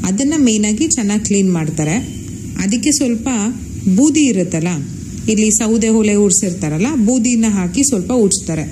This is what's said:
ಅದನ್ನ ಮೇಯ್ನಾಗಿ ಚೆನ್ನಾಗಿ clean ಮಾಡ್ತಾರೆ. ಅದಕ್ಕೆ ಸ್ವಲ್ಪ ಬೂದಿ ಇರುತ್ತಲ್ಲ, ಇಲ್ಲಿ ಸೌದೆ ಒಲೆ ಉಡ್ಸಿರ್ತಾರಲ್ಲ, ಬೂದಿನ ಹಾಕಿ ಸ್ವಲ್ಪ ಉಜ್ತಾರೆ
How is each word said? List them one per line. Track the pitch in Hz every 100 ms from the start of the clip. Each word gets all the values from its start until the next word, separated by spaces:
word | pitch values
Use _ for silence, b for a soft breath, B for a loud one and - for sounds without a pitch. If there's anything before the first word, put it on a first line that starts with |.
ಅದನ್ನ | 185 196 277 320
ಮೇಯ್ನಾಗಿ | 254 214 208 214 311
ಚೆನ್ನಾಗಿ | 285 202 208
clean | 214 202 190
ಮಾಡ್ತಾರೆ. | 170 151 151 151 196 - - - - - -
ಅದಕ್ಕೆ | 196 240 311
ಸ್ವಲ್ಪ | - 262 226 233 240 208 262 - - -
ಬೂದಿ | 185 294 294
ಇರುತ್ತಲ್ಲ, | 285 190 175 165 170 165 135 - - - -
ಇಲ್ಲಿ | 214 214
ಸೌದೆ | 208 220 226 220
ಒಲೆ | 220 214
ಉಡ್ಸಿರ್ತಾರಲ್ಲ, | 208 202 - 202 175 151 156 226
ಬೂದಿನ | 311 208 254 226 240 226
ಹಾಕಿ | 202 180 180
ಸ್ವಲ್ಪ | 269 226 175
ಉಜ್ತಾರೆ | 254 202 - - 156 151